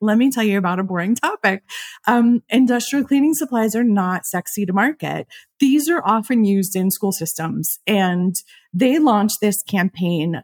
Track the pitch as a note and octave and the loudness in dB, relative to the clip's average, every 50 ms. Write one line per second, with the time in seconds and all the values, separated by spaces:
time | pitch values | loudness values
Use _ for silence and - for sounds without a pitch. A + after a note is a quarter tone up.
0 | G#3 G#3+ G#3 A3+ B3+ C#4 C4 B3 A3 G#3+ G3 G3+ F#3 F3 F3+ F3+ G3 F#3 F#3 F3 | 0 2 2 4 2 2 2 0 0 0 0 0 0 -2 -2 -2 -4 -4 -4 -4
1 | E3+ G3 A#3 - - E4 G#4+ - - G3 F#3+ G3 _ - - - - - - - | -2 -2 -2 -2 -2 -4 -4 -2 -2 -2 -2 -2 _ -14 -16 -16 -16 -16 -16 -6
2 | - - A#3+ A#3+ A#3 A#3 A#3+ A3+ - - A3+ B3 C4 A#3+ B3+ A#3+ A3+ - C#4 C#4+ | -2 0 2 4 4 4 2 2 0 0 2 2 4 4 2 0 -2 -2 -2 -2
3 | C#4 - C#4+ C#4 C#4 D#4 D#4+ - D#4 B3+ B3 A3+ A3 A3 G#3+ A3+ B3 A#3 G3+ G3+ | 0 0 2 2 2 2 0 0 -2 -2 -2 0 0 0 0 0 2 2 2 2
4 | F#3 F3+ F#3 F3+ - - - F3+ - - - G#3+ G3+ F3 F#3 G3 A3 C#4 D#4 - | 0 -2 -2 -4 -6 -6 -6 -6 -6 -6 -6 -6 -4 -2 0 0 0 0 -2 -4
5 | - D3 D3 D#3+ - _ - - - _ _ - C#4 C4+ C4+ D4+ C#4+ D#4 F4 E4 | -6 -6 -6 -6 -8 _ -18 -20 -20 _ _ 0 2 2 2 2 2 0 -2 0
6 | - F#3+ A3 A3+ G#3+ - B3+ A#3 G#3+ G3 G3+ G3 F#3+ F#3 - F#3+ F#3 F#3+ - - | 0 0 0 0 0 0 2 2 4 4 2 2 0 0 -2 -2 0 0 -2 -2
7 | - G3 F#3 - E3 D#3+ - - E3 E3 - D3+ D#3 - - - - - G#3+ G3 | -2 -4 -4 -4 -6 -6 -6 -6 -6 -6 -4 -4 -6 -6 -8 -6 -2 0 0 2
8 | F#3+ F3+ F3+ F3+ F3+ F#3+ F3+ - - _ - _ _ _ - F3+ C4+ B3+ C4+ E4 | 2 2 0 0 0 0 -2 -4 -8 _ -20 _ _ _ -2 0 2 2 4 4
9 | D4+ C4+ A3 G#3 G3+ G#3 - - G#3+ G#3 F#3+ - - - G3+ F#3+ F3+ F#3+ - E3 | 4 4 4 4 2 0 0 0 -2 -2 -2 -2 -4 -2 -2 0 0 0 -2 -2
10 | F3+ E3+ F3 D#3+ D3+ E3+ E3 C3+ | -2 -2 0 0 -2 -2 -4 -6